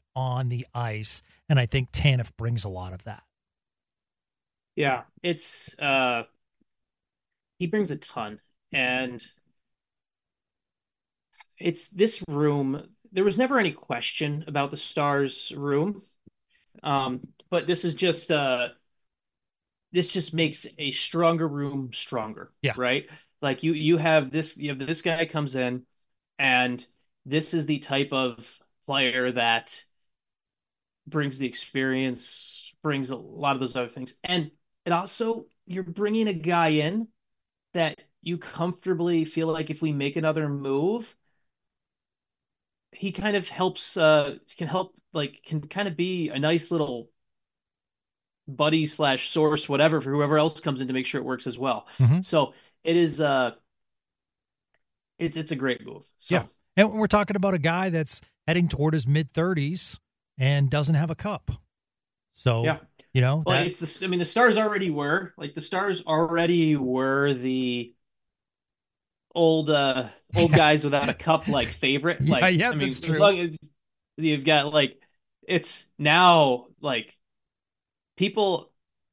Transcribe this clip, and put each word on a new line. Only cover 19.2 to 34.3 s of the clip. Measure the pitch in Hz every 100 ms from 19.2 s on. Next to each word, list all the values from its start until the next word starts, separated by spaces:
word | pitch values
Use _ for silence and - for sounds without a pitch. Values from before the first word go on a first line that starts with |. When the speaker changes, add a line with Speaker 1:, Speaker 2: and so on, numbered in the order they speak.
| _ _ _ _ _ _ _
Speaker 2:
this | 180 175
just | 185 -
makes | 160 156 156 - -
a | 139
stronger | - - 165 165 165 160
room | 143 143 135 127
stronger, | - - 123 107 110 - -
Speaker 1:
Yeah. | 131
Speaker 2:
right? | 127 123 143 - - _ -
Like, | 143 127
you, | 160
you | 156 156 170
have | 160 156 131
this, | 156 156 -
you | 147
have | 135
this | 139 165
guy | 175 165
comes | 165 156 143
in, | 131 123 127 _ _ _ _ _ -
and | 135 127 127 123 - _ _ _
this | 131 151 160
is | 165
the | 143 143
type | - 139 139
of | 135 127 113 110 - _ _
player | - 135 127 127 127
that | 120 117 117 - - - _ _ _ _ _ _ _ _ _ _ _ 147
brings | 156 143 131
the | 127
experience, | - - 135 131 131 131 123 - - - - - _
brings | 151 139 127
a |
lot | 123 - 165 143
of | 131
those | 127 127
other | 120
things. | 139 127 -
And | -